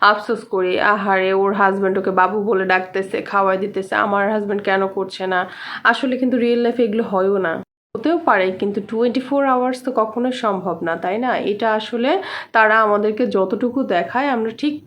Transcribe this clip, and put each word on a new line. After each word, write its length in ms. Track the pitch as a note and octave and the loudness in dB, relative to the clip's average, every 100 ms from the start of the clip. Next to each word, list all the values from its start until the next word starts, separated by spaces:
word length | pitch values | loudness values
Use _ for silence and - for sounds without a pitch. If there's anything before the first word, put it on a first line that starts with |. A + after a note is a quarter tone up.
আফসোস 420 | G3+ G#3+ - A3 | 4 4 0 -6
করি, 360 | - F#3+ F3+ F#3 | -2 -2 0 2
"আহারে, 540 | - G#3 G3+ F#3+ F#3 | 2 2 2 2 2
ওর 200 | F#3+ G3 | 2 2
হাজব্যান্ড 440 | G3+ G3 G3 G3 G3 | 2 2 2 0 0
ওকে 140 | F#3+ | 0
বাবু 320 | F#3 F#3 G#3 | 2 2 2
বলে 220 | G3+ F#3+ F#3 | 0 0 2
ডাকতেছে, 560 | F#3 F#3 F#3+ F#3+ - | 0 0 -6 -4 -6
খাওয়াই 360 | - G3+ F#3+ F#3+ | -2 0 2 0
দিতেছে, 380 | G3+ F#3+ F#3+ G#3 | -2 -6 -4 0
আমার 360 | G#3 G3+ G3+ | 0 2 0
হাজব্যান্ড 320 | G#3+ G#3 G3+ | -2 -2 -4
কেন 240 | G3+ F#3+ F#3+ | 0 0 0
করছে 400 | G3 F#3+ - F#3+ | -4 -8 -6 -4
না?" 220 | F3+ F#3 - - - | -2 -4 -8 -14 -2
আসলে 340 | E4+ D#4 C4+ B3 | 0 2 0 0
কিন্তু 200 | B3+ A#3+ | 0 0
রিয়েল 220 | A#3 A#3+ | 2 2
লাইফে 240 | A#3+ A#3+ | 0 0
এগুলো 200 | A3+ A3 | 0 0
হয়ও 340 | G3 F#3 F#3+ G3 | -2 0 0 0
না। 260 | F3 D#3+ F#3+ _ _ G3+ | 0 -4 -8 _ _ -6
হতেও 200 | D4 E4+ | -2 0
পারে, 340 | D#4+ G#3 F#3 | 2 2 2
কিন্তু 300 | F#3 G3+ G3+ G3 | 0 -4 -4 -4
টোয়েন্টি 320 | A3+ A#3+ C4 | 0 0 0
ফোর 260 | C4 C#4 C#4 | -2 0 2
আওয়ার্স 380 | B3+ B3+ B3+ | 2 0 -2
তো 80 | - B3+ | -4 -2
কখনোই 360 | A3 A#3+ B3 | -2 -2 -4
সম্ভব 460 | B3 A3 F#3+ F3 E3+ | -2 -2 -2 -4 -4
না, 140 | E3+ E3 | -4 -4
তাই 220 | F3+ G#3 | -2 -2
না? 200 | B3+ G3 | -2 -2
এটা 360 | - G#3 A3+ | -2 -2 0
আসলে 480 | A3 A3 A#3+ B3+ F#4+ - - - | 0 -2 -2 0 0 -2 -12 -2
তারা 280 | A#3 G#3+ A3 | 4 6 6
আমাদেরকে 480 | G#3+ G#3 G#3+ G#3+ A#3 | 4 2 0 0 0
যতটুকু 560 | G3+ F#3+ G#3+ B3 C4 | 2 0 0 -2 -2
দেখায়, 440 | G#3+ F3+ F3 A#3+ C#4+ | 0 0 0 -2 0
আমরা 240 | A#3+ A3 A3 | 0 -2 -2
ঠিক 260 | D4+ D4+ | -4 -4